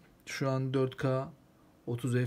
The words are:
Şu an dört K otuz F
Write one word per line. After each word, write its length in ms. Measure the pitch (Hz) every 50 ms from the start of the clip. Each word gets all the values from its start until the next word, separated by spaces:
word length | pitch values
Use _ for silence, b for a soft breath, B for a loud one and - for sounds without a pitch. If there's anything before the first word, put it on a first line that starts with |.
| - - - - -
Şu 240 | - - - 143 135
an 240 | 131 131 135 131 131
dört 220 | 135 131 131 -
K 360 | - - 131 131 131 135 165 - - - - - - - - - - -
otuz 280 | - 120 120 - 131 120
F 120 | 123 127